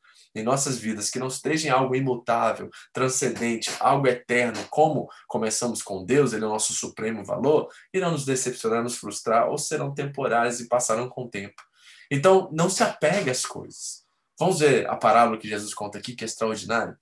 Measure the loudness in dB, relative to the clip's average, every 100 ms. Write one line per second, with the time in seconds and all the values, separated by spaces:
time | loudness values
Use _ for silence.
0 | _ _ _ -6 0 0 0 -4 -4 -4
1 | -6 -6 -6 -6 -2 -2 2 2 2 0
2 | 0 -2 0 0 2 -2 -8 -16 -10 -2
3 | 0 0 -2 -2 -2 -2 -4 0 2 4
4 | 2 0 0 0 0 -2 -4 2 4 4
5 | -4 -12 -8 -4 -2 -2 -2 -4 -6 -8
6 | 0 4 4 2 -2 -2 -2 -4 -8 -6
7 | -6 -6 -6 -2 2 2 2 -10 -6 -2
8 | 0 -2 -2 -2 -2 -2 -2 0 -2 -6
9 | -8 -8 0 2 2 -2 -4 -4 -4 -6
10 | -6 -4 0 0 0 -2 -2 0 2 -2
11 | -2 -8 -10 -10 -12 -16 -20 _ -20 -18
12 | -4 4 6 6 6 2 2 4 0 2
13 | 0 2 0 -2 -4 -8 -14 -14 -14 -14
14 | _ _ _ -2 0 4 6 6 2 2
15 | 6 6 6 2 -6 -8 -6 -8 -10 -10
16 | -12 -10 -8 -4 -4 -4 -4 -4 -4 -10